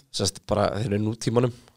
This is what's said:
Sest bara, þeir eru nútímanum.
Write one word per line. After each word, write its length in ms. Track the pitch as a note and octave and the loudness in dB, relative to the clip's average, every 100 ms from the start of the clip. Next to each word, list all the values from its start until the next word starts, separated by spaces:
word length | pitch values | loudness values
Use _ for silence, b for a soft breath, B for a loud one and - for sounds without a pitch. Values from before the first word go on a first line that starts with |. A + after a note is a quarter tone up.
| - | -10
Sest 300 | - F#2+ - - | -4 -4 -4 -2
bara, 260 | G2+ G2 F#2+ | 2 2 0
þeir 200 | G#2 G2+ | -2 -2
eru 60 | G#2+ | -2
nútímanum. 480 | A#2 - A#2 B2 - - | -4 0 2 2 0 -16